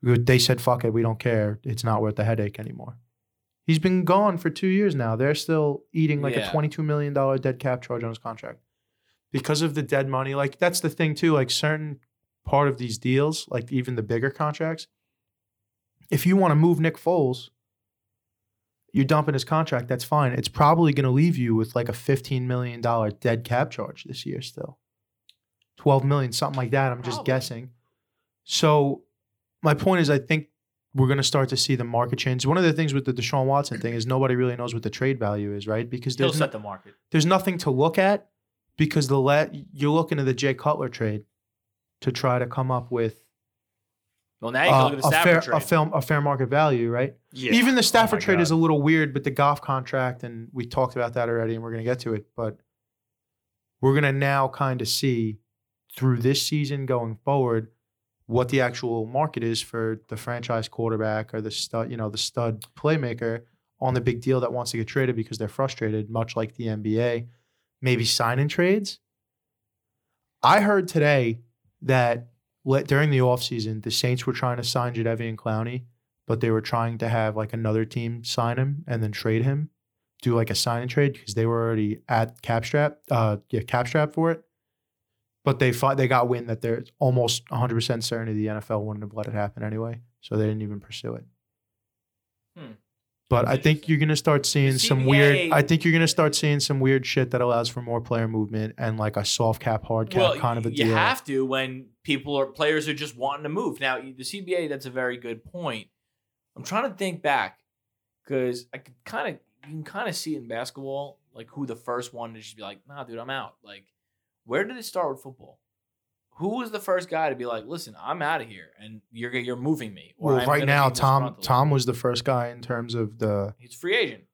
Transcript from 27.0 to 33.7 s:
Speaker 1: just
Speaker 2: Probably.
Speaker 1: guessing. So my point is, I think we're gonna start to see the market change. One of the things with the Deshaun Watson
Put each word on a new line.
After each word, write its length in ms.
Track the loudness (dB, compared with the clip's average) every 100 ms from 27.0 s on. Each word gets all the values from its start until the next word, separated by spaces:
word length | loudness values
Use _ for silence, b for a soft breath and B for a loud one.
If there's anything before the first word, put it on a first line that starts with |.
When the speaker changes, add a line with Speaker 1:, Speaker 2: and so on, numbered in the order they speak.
Speaker 1:
just 160 | -6 -6
Speaker 2:
Probably. 80 | 0
Speaker 1:
guessing. 360 | -2 -2 -10 -14 _ _ _ _ _ _ _
So 600 | _ 2 6 6 4 -2 _ _ _ _ _ _
my 120 | 2
point 280 | 4 4 4
is, 80 | 4
I 100 | 2
think 280 | 2 -2 -2 _ _ _ _
we're 140 | 2 4
gonna 140 | 4
start 260 | 2 2 2
to 80 | 0
see 180 | 0 0
the 80 |
market 360 | 0 0 0 0
change. 260 | -2 0 2
One 120 | 4
of 60 |
the 80 | 4
things 220 | 2 0
with 100 | 0
the 80 | -2
Deshaun 320 | -2 -2 0 2
Watson 340 | 0 0